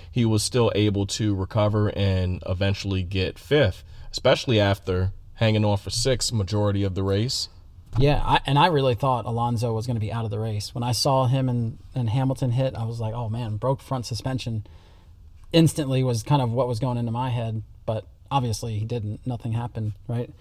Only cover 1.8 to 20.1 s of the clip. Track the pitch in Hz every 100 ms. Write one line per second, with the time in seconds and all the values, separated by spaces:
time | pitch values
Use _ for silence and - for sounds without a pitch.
1.8 | 104 - 98 92 90 87 - 90 98 101
2.8 | 101 95 90 95 92 - - 147 113 -
3.8 | - - - - 127 - - 110 101 98
4.8 | - 90 95 - - - 113 107 107 101
5.8 | - - 135 120 - 117 95 104 104 98
6.8 | 101 90 95 98 123 - - - - -
7.8 | - - 139 143 123 - - 143 175 151
8.8 | 135 113 139 123 107 117 120 117 120 110
9.8 | 113 117 107 117 113 107 113 107 - 127
10.8 | 120 120 151 135 127 135 131 120 113 -
11.8 | - - 120 135 131 131 127 120 131 131
12.8 | 113 117 117 117 117 113 117 107 127 135
13.8 | - 131 120 107 - 131 - 110 - -
14.8 | - - - - - - - 165 165 -
15.8 | 139 131 127 117 - 143 123 117 123 113
16.8 | 131 120 120 117 127 120 117 110 - -
17.8 | - 110 - - - 147 123 107 120 107
18.8 | 110 120 104 - - 117 117 113 120 -
19.8 | 107 104 -